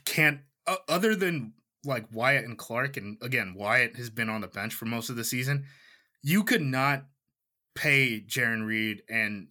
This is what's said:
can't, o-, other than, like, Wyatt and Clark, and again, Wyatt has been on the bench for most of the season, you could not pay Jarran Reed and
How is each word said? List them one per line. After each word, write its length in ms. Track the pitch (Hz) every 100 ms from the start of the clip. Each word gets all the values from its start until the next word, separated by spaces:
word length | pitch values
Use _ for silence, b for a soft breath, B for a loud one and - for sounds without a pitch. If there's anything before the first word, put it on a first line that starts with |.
| -
can't, 360 | - 151 143 - _ -
o-, 100 | 185 -
other 260 | 170 220 208
than, 380 | 185 160 113 - _ _ 147
like, 220 | 123 110
Wyatt 320 | 110 127 139 117
and 120 | 113
Clark, 400 | - 117 139 135
and 200 | 101 107
again, 320 | 120 123 95 92
Wyatt 400 | 101 123 117 120
has 140 | 120
been 200 | 110 110
on 120 | 110
the 60 | 98
bench 260 | 98 107
for 120 | - 113
most 240 | 117 113
of 60 | 117
the 80 |
season, 420 | 113 127 131 143 139 B B B B B
you 220 | 139 190
could 180 | 208 233
not 440 | 139 131 135 139 - _ _ _ _ _ _ -
pay 440 | 151 139 131 110
Jarran 440 | 98 135 120 110 110
Reed 380 | 110 110 98 -
and 400 | 113 107 101 -